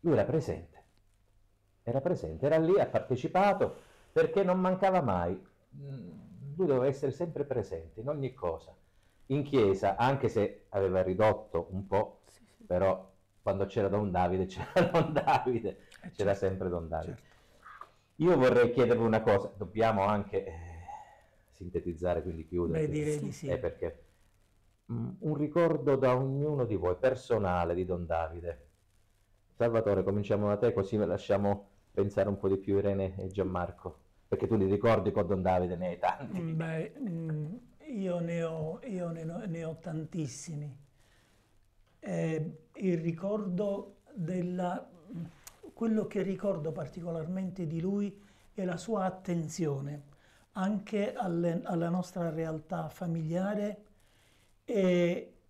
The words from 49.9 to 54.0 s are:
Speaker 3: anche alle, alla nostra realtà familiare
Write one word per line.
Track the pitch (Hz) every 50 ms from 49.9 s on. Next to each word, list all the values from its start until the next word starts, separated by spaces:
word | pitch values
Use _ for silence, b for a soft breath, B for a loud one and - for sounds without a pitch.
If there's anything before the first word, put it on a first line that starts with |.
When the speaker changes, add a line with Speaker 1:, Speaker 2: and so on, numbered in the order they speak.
| 147 143 - - b b b b b b b b _
Speaker 3:
anche | 208 185 196 214 196 190 - 220 208 202 - -
alle, | - 240 185 170 170 170 170 165 170 -
alla | - 185 170 165 170
nostra | 170 185 175 - - 196 170 165
realtà | 156 160 165 160 156 156 156 - 185 170 160 151
familiare | - - 185 170 165 165 160 156 165 180 190 202 208 214 208 208 208 208 - b b b